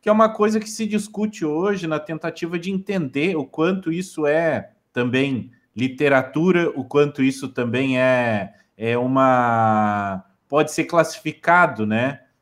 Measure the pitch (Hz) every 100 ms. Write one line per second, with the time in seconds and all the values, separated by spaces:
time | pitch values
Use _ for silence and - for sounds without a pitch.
0 | - 214 220 220 208 220 214 - 220 208
1 | 208 - 214 - 160 151 196 196 165 151
2 | 151 160 170 165 170 175 175 196 190 196
3 | 143 139 160 160 135 - 160 190 170 165
4 | 185 - 147 156 165 127 - _ _ -
5 | 123 127 139 127 92 - _ - 127 -
6 | 147 135 131 151 175 175 170 - 117 143
7 | 147 - 135 135 135 - 120 113 135 131
8 | 127 127 120 107 95 - _ - 113 120
9 | 127 135 131 127 120 113 110 107 107 104
10 | 101 95 - _ _ 139 156 - 151 170
11 | 160 - 156 147 - 175 170 110 107 110
12 | 127 - _ _